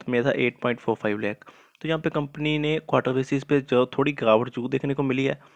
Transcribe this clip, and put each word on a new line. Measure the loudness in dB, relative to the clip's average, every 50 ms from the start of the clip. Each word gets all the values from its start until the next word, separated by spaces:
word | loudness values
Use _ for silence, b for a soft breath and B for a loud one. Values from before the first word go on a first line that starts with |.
| -4 -2
में | 0 0 2
था | 2 2
एट | 2 0 -2 -2 -2 -4
पॉइंट | -4 -4 -2
फ़ोर | -2 -2 -2
फ़ाइव | -2 0 -2 -2 -2
लाख। | -4 -6 -6 -8 -12 B B B B B B B -6
तो | -4
यहाँ | -4 -2
पे | -2 -2
कंपनी | -2 -2 -4 -6 -6 -4 -2 -2 0 0
ने | 0 0 -2 -2
क्वार्टर | -2 0 0 2 2 2 0
बेसिस | -2 -2 0 -2 -2 0
पे | 2 0 0 2
जो | 2 2 2 2 2
थोड़ी | 2 0 0 0 0
गिरावट | 0 2 4 4 4 4 0
जरूर | -6 -6 -6 -4
देखने | -4 -2 -2 -2 -2
को | 0 0
मिली | 0 0 0 0
है, | -2 -2 -4 b b b